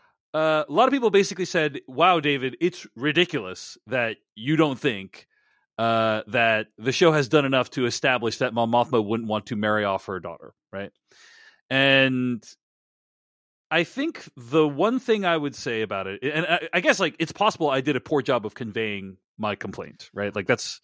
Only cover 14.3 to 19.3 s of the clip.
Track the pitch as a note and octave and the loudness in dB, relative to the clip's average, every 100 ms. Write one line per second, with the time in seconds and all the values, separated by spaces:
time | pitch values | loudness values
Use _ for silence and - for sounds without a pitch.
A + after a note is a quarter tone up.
14.3 | - A#2+ D3+ D#3 C#3 G3 B3+ B3+ A3 F#3 | -20 0 2 2 2 0 0 0 0 2
15.3 | E3 C#3+ B2 - A2+ G#2+ G2+ F#2+ G2+ C3 | 0 -2 -6 -4 -4 -2 -4 -6 -6 -4
16.3 | D3+ E3 E3+ D#3 F3 C4+ B3 F3 - E3 | -2 0 -2 0 0 2 2 0 -2 -4
17.3 | - G#3 - D#3 C3+ C3+ C3 - D3+ B2 | 0 0 2 0 2 0 -2 0 0 2
18.3 | B2+ G#2 - A#2 G#2+ A2 G2+ F#2+ F#2 _ | 0 -2 -8 -8 -4 -4 -4 -10 -16 _